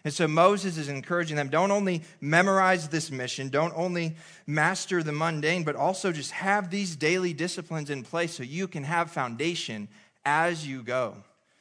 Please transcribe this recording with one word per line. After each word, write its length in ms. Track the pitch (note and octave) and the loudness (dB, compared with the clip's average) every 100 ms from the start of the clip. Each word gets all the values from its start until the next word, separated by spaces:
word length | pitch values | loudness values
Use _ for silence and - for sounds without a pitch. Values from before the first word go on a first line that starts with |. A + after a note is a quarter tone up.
And 100 | D#3 | -6
so 120 | C#3+ D#3+ | 0 2
Moses 520 | D#3 F#3 G3+ F#3+ D#3+ | 6 6 6 0 -2
is 100 | C#3+ | -4
encouraging 480 | C#3 - F3 E3 D3+ | -6 -2 -2 0 -2
them, 140 | C#3 | 0
don't 220 | D3+ G3 | 2 4
only 300 | G3+ F#3+ E3+ D#3+ - | 4 2 0 -4 -8
memorize 640 | C#3+ E3 G3 F#3+ F#3 F#3 D3+ | 2 4 6 6 6 4 0
this 240 | D#3+ D#3 | -4 -4
mission, 380 | C3 B2 - C3+ | -6 -6 -6 -2
don't 240 | C3+ E3 D#3+ | 0 0 0
only 400 | F3+ F3 E3 D#3+ - - - | -2 -2 -4 -6 -16 -16 -4
master 580 | D3+ D#3+ F#3 - F3+ | 2 2 0 -2 -2
the 80 | D#3 | -2
mundane, 540 | D3 D#3+ D#3+ D3+ F3+ D#3 | 0 0 0 0 0 -2
but 100 | C3 | 0
also 380 | D#3 F#3+ F#3+ | 0 0 -2
just 180 | D#3+ C3+ | -2 -6
have 380 | - F#3+ G#3 F#3 | -4 0 0 0
these 260 | G3+ F#3+ D#3 | -4 -4 0
daily 380 | D3+ F#3 F3+ | 2 2 0
disciplines 560 | D3 F3 F#3 E3 D#3+ C#3+ | -2 -4 -6 -6 -6 -4
in 140 | C#3 | -6
place 300 | A#2 E3 E3+ | -4 -4 -2
so 80 | D#3+ | -4
you 280 | B2+ D#3+ F#3+ | -8 -6 -6
can 160 | E3 C#3 | -6 -2
have 260 | E3+ E3 | -2 -2
foundation 800 | D#3+ B2+ A#2 D#3+ E3+ - A2 G#2 - _ _ C#3 | -2 -4 -2 -2 -2 -6 -8 -10 -14 _ _ 0
as 400 | D3 E3+ E3 D3 | 2 2 0 -6
you 160 | C3 | -8
go 360 | A#2 B2+ A#2 G2 - _ _ _ | -4 -2 -2 -6 -20 _ _ _